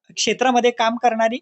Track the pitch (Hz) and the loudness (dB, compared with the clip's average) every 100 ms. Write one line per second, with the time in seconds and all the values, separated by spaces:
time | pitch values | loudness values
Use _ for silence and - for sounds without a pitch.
0 | _ - - 202 254 240 240 240 226 240 | _ -6 -4 0 0 2 2 0 -2 0
1 | 247 226 226 247 | -2 0 -2 -2